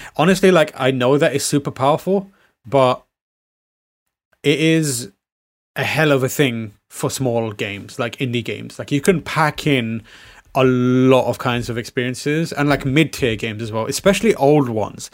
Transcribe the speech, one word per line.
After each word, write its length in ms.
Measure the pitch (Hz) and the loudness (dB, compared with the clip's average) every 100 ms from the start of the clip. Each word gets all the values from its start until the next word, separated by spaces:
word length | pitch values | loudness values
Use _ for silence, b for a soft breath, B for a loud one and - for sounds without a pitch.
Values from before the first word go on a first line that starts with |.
| B - | B 0
honestly, 340 | 165 185 190 | 2 4 4
like, 220 | 175 151 | 4 4
I 160 | - 131 | 0 0
know 280 | 131 123 143 | 2 2 4
that 160 | 131 135 | 2 0
it's 80 | |
super 260 | - 147 143 | -2 -2 -2
powerful, 600 | - 135 156 - 196 196 b b b - | -2 0 0 0 -2 -2 b b b -2
but 380 | 135 131 127 _ _ _ _ _ _ _ _ _ _ _ _ _ _ | 2 2 0 _ _ _ _ _ _ _ _ _ _ _ _ _ _
it 160 | 147 143 | 0 2
is 540 | 160 160 156 120 120 _ _ _ _ _ _ - | 2 2 -2 -6 -10 _ _ _ _ _ _ -8
a 80 | |
hell 280 | 127 139 156 | -4 0 2
of 100 | 139 | 2
a 60 | 127 | 0
thing 440 | - 139 117 110 _ _ | 0 0 0 -10 _ _
for 200 | - 135 | -6 -6
small 420 | - 131 117 113 | -2 -2 -2 -4
games, 460 | 107 110 98 98 - | -6 -8 -8 -12 -8
like 180 | 120 - | -8 -4
indie 280 | 131 120 | -4 -4
games. 340 | 113 107 117 - | -6 -10 -12 -14
Like, 140 | 117 | -4
you 80 | 143 | -2
can 220 | 143 170 | 0 0
pack 440 | - - 156 - 156 | -2 -2 -2 0 0
in 360 | 135 113 113 - B B B B | 0 0 -8 -10 B B B B
a 100 | - | 2
lot 600 | 131 127 123 127 131 127 120 | 2 4 2 4 6 4 2
of 100 | 120 | -2
kinds 320 | 131 120 117 | -2 -2 -4
of 80 | 117 | -8
experiences 720 | 117 - 123 123 147 156 165 | -6 -6 -6 -4 -4 -4 -4
and, 160 | - 147 | -2 0
like, 160 | 143 | 0
mid-tier 520 | 139 139 160 - 127 107 | 0 2 0 0 -2 -2
games 260 | 117 107 | -6 -8
as 100 | 113 | -8
well, 140 | 110 110 | -6 -6
especially 480 | 135 190 196 220 | 0 0 2 2
old 340 | - 139 151 127 | 2 4 4 2
ones. 420 | 110 98 - - | -2 -4 -8 -16